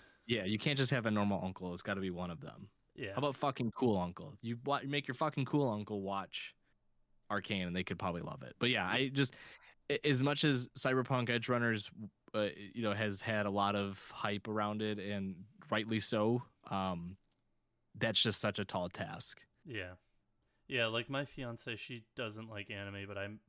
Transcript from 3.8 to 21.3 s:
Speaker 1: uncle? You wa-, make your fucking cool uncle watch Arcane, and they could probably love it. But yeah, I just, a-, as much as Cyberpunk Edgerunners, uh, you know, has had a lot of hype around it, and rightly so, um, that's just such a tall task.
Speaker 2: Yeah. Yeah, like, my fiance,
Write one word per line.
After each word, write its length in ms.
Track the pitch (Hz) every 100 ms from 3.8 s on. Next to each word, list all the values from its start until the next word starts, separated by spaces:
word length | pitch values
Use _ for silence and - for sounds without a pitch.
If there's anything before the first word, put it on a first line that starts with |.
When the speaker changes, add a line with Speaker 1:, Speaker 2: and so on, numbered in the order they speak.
| 123 98
Speaker 1:
uncle? 380 | 87 90 95 98
You 180 | 117 120 135
wa-, 160 | 139 139
make 220 | 143 143
your 80 | 131
fucking 300 | 156 147 131
cool 240 | 147 135
uncle 320 | 104 104 107
watch 520 | 98 98 90 - - - _ _ _ _ _ _ -
Arcane, 340 | 104 - 101 90
and 80 |
they 120 | 90 92
could 120 | 87
probably 240 | 95 85
love 220 | - -
it. 100 | 62 -
But 100 | 127
yeah, 160 | 117 90
I 220 | 117 135
just, 280 | 139 131 - - - - - -
a-, 160 | 143 151
as 160 | 127
much 220 | 139 143
as 240 | 156 131 123 -
Cyberpunk 520 | 135 127 123 131 117
Edgerunners, 560 | 120 117 123 117 107 - - 104 _ -
uh, 160 | 107 101 - 101
you 100 | 117
know, 100 | 110
has 280 | 101 107 98
had 240 | - 107 101
a 40 |
lot 280 | 101 101 101
of 200 | 98 98 -
hype 380 | - 107 104 110
around 320 | 107 104 107
it, 180 | 107 104
and 360 | 98 101 95 87 98 - -
rightly 300 | 110 110 113
so, 420 | - 110 110 123 - _ -
um, 460 | 98 95 87 87 95 _ _ _ _ _ _ _ -
that's 260 | 113 107
just 200 | 113 101
such 180 | 107 101
a 60 | 98
tall 240 | 95 90
task. 500 | - - 87 - - - _ 170
Speaker 2:
Yeah. 280 | 113 90 92 _ _ _ _ _ _ -
Yeah, 160 | 127 113
like, 240 | 117 117
my 160 | 139
fiance, 500 | 143